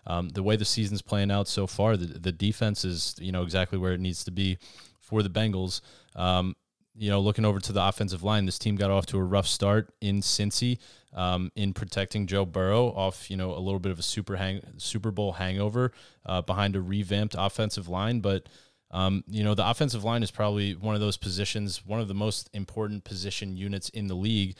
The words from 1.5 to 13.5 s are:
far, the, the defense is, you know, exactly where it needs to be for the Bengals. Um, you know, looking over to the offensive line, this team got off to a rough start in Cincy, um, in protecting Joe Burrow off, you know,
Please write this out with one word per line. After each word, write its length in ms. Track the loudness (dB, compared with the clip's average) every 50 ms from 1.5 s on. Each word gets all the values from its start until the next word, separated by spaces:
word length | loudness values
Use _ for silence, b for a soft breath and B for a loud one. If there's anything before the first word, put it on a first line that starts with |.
| -2 -2 -2
far, 280 | -2 0 2 2 4 4
the, 240 | 2 0 -4 -6 -4
the 120 | -2 -2
defense 520 | 0 2 0 0 2 2 0 0 0 0 -2
is, 320 | -4 -2 -2 -4 -6 -6 -6
you 120 | -6 -4
know, 120 | -2 -2 -2
exactly 340 | 0 2 0 0 0 0
where 160 | -2 0 0 0
it 60 | 0
needs 240 | 0 -2 -2 -4 -6
to 60 | -6
be 260 | -2 0 0 0 0 -2 B B B B B B B B
for 240 | _ -2 0 2 2
the 60 | 2
Bengals. 520 | 2 0 0 2 0 0 -2 -2 -4 -6 B B B B B B B
Um, 400 | 0 2 4 4 4 2 0 -4 _ _ _ _ _ _ _ -10
you 140 | -4 0 2
know, 100 | 4 4
looking 240 | 4 4 4 4 4
over 160 | 4 2 2
to 140 | 0 0 0
the 100 | 2 2
offensive 380 | 2 2 2 -2 -2 -2 -2
line, 240 | 0 2 2 2 2
this 140 | 0 -2 -2
team 160 | 0 0 2
got 160 | 2 4 4
off 160 | 4 2 2
to 100 | 2 0
a 60 | 0 2
rough 240 | 4 4 4 4
start 440 | 2 0 2 4 4 4 4 2 0 _ -4
in 220 | 0 0 2 2
Cincy, 560 | 2 0 0 2 0 0 0 0 0 0 0 -2 B B B B B B
um, 400 | -4 -2 0 2 2 0 0 -2 -2
in 180 | -2 -2 -2 -2
protecting 540 | -2 -6 -4 -2 -2 -2 0 0 -2 0
Joe 180 | 2 2 2 0
Burrow 440 | 0 0 0 2 4 4 4 4 2
off, 420 | 2 0 -2 -2 -2 -4 -8 -6
you 60 | -4
know, 180 | -4 -2 -2